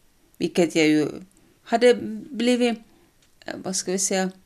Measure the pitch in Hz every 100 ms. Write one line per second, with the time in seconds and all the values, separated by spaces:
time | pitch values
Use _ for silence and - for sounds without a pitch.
0 | _ _ _ - 170 - 165 165 156 151
1 | 147 - 185 _ _ _ - 233 247 240
2 | 214 214 - 220 240 247 240 226 - _
3 | _ _ _ _ - - - 190 - 196
4 | - 190 185 -